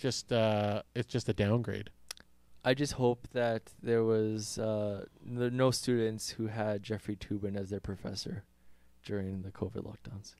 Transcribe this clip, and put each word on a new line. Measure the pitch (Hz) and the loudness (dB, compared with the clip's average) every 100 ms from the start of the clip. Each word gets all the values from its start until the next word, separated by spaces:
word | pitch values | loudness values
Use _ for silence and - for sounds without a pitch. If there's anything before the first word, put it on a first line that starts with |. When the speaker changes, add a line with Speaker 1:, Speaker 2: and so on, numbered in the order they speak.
Speaker 1:
just, | 131 - - | -2 -2 0
uh, | 120 110 107 104 104 - | 4 4 4 2 0 -4
it's | 123 - | -4 -2
just | 127 - | -2 0
a | |
downgrade. | 104 101 117 110 101 104 - - - - - - - | 2 4 4 2 -4 -8 -14 -16 -16 -18 -20 -20 -4
Speaker 2:
I | 123 | 2
just | 131 143 | 2 2
hope | - 123 120 - | 2 2 2 -2
that | 123 120 113 - - | 0 2 0 -4 -6
there | 117 117 | 2 4
was, | 113 110 107 110 104 - | 6 4 2 0 -4 -2
uh, | 110 107 104 101 - - - | 0 0 -2 -4 -8 -14 -8
n-, | 120 123 127 | -2 0 4
no | 131 | 4
students | 123 - 120 110 110 - | 4 2 4 2 0 -6
who | - 110 | -4 -2
had | 110 107 104 | 0 0 -2
Jeffrey | 101 107 - 104 | -2 -6 -4 -6
Toobin | - 104 101 101 | -4 -4 -2 -4
as | 95 | -4
their | 101 | -4
professor | - 95 - 98 - - - _ - - - - | -6 -6 -6 -8 -8 -8 -12 _ -20 -20 -20 -18
during | - 104 95 95 | -8 -4 -4 -6
the | 95 | -8
covid | - 98 104 | -6 -6 -4
lockdowns. | 101 107 - 98 - - | -8 -10 -12 -12 -14 -8